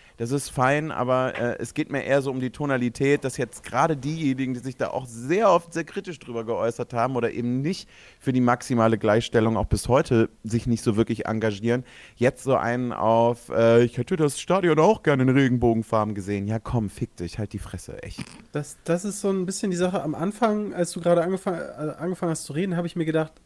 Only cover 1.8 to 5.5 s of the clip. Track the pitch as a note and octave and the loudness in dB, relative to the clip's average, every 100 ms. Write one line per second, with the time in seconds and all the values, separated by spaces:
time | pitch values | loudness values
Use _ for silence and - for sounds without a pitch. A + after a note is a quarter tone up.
1.8 | D3+ C#3 G#2+ C#3 C3+ C3 B2+ - D3 C3 | -4 -4 0 0 0 -4 -4 -4 -2 0
2.8 | B2 - C#3 C#3+ C3 - A#2+ - - B2 | -2 0 2 2 0 -4 -6 -8 -6 0
3.8 | D#3+ C#3+ C3+ D#3+ D3 C3 C3 B2 B2+ - | 0 0 -4 -2 -2 0 -2 -6 -8 -6
4.8 | B2 - B2 A#2 B2+ F#3 A3 | -4 -4 -8 -10 -2 2 4